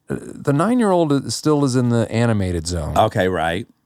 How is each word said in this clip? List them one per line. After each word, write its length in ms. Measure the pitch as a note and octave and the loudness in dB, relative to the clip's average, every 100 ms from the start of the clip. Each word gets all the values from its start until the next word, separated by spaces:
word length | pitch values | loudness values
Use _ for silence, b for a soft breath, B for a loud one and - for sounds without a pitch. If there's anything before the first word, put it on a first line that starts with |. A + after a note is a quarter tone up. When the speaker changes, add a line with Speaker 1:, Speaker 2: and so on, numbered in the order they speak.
| - | -10
Speaker 1:
uh, 80 | C2+ | -10
the 340 | - - D3 | -10 -6 -2
nine-year-old 580 | C#3+ G3+ B3 G#3+ F3+ D#3+ | 0 2 2 2 2 2
is, 220 | C#3 A#2+ | 0 -2
still 280 | - D#3 D3 | -2 0 2
is 120 | C#3 B2+ | 2 2
in 140 | B2 | 2
the 200 | A#2 - | 2 0
animated 560 | A2+ A#2+ G#2+ F#2 F2 D#2+ | 0 0 0 0 -2 -4
zone. 300 | F2 D2+ D#2+ | -4 -2 2
Speaker 2:
Okay, 320 | A2 G#2+ F#2 | 2 2 0
right. 380 | F2+ D#2+ E2+ - _ | 0 -2 -4 -8 _